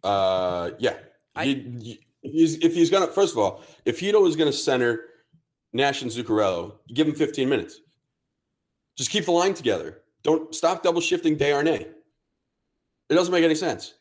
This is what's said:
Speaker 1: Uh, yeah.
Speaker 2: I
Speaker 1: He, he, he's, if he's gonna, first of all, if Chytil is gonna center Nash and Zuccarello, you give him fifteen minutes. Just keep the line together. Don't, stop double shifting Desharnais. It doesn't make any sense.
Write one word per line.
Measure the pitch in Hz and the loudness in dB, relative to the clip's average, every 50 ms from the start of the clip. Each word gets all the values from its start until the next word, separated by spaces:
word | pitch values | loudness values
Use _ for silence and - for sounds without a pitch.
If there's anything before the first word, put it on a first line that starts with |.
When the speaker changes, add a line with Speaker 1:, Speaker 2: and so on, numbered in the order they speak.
| - | -2
Speaker 1:
Uh, | 95 101 98 98 95 95 92 92 90 90 87 85 87 85 - | -2 0 2 2 2 0 0 0 -2 -2 -4 -6 -6 -8 -4
yeah. | - 113 - - - - _ _ _ _ _ | -4 -4 -4 -4 -14 -20 _ _ _ _ _
Speaker 2:
I | - 160 | -6 -4
Speaker 1:
He, | - 139 135 - 123 123 120 110 | -2 -4 -4 -6 -12 -14 -14 -14
he, | 113 117 - _ _ _ _ _ | -16 -18 -18 _ _ _ _ _
he's, | 135 139 156 165 160 156 156 | -8 2 2 2 2 2 2
if | 160 165 170 | 0 0 4
he's | 170 170 - | 4 2 4
gonna, | 175 196 175 165 | 4 2 2 2
first | - - 196 190 - | 2 2 2 2 2
of | 117 | 0
all, | 104 95 90 - - - - _ _ | 0 0 -2 -6 -18 -20 -20 _ _
if | - 120 - | -4 -4 -2
Chytil | 175 196 208 214 196 180 | -2 2 4 4 4 4
is | 156 | 4
gonna | 151 160 147 135 | 2 0 0 0
center | - - - 135 127 123 120 117 113 - - - _ _ _ _ _ _ _ _ _ _ _ - | -2 -2 0 0 2 2 0 0 -2 -6 -14 -20 _ _ _ _ _ _ _ _ _ _ _ -4
Nash | 113 135 143 139 139 135 | -2 0 0 0 -2 -6
and | 123 | -8
Zuccarello, | 110 120 120 110 113 107 107 98 92 85 85 98 104 - _ | -6 -8 -4 -2 0 2 2 0 0 -2 -6 -10 -14 -20 _
you | - 117 | -12 -2
give | 123 156 151 | 0 0 0
him | 147 | 2
fifteen | - 160 147 - - 131 127 | 0 -2 -2 0 -2 -2 0
minutes. | 139 113 85 - - - _ _ _ _ _ _ _ _ _ _ _ _ _ _ _ _ _ _ _ _ _ _ _ | 0 -2 -2 -6 -14 -20 _ _ _ _ _ _ _ _ _ _ _ _ _ _ _ _ _ _ _ _ _ _ _
Just | - 131 - | -8 -8 -2
keep | - 214 175 | -2 -2 0
the | - 175 | 2 2
line | 170 175 196 196 | 2 2 2 0
together. | - - 120 101 85 78 78 - - _ _ _ _ _ | -2 -2 -2 -2 -2 -4 -10 -14 -16 _ _ _ _ _
Don't, | - 156 160 156 - - | 0 0 0 0 -6 -10
stop | - - 165 185 185 - | -2 0 0 0 2 0
double | 180 170 170 | 0 0 0
shifting | 170 - 180 175 - 165 151 | 0 0 -2 0 0 0 0
Desharnais. | 147 143 143 143 143 147 165 156 117 - - - - _ _ _ _ _ _ _ _ _ _ _ _ _ _ _ _ _ _ _ _ _ _ | 0 0 0 2 2 2 0 0 -2 -4 -10 -18 -20 _ _ _ _ _ _ _ _ _ _ _ _ _ _ _ _ _ _ _ _ _ _
It | 139 | 2
doesn't | 170 180 170 180 | 2 2 4 2
make | 175 165 | 2 4
any | 165 160 | 4 2
sense. | 156 185 165 110 95 - - _ _ | 2 -2 -4 -4 -6 -10 -18 _ _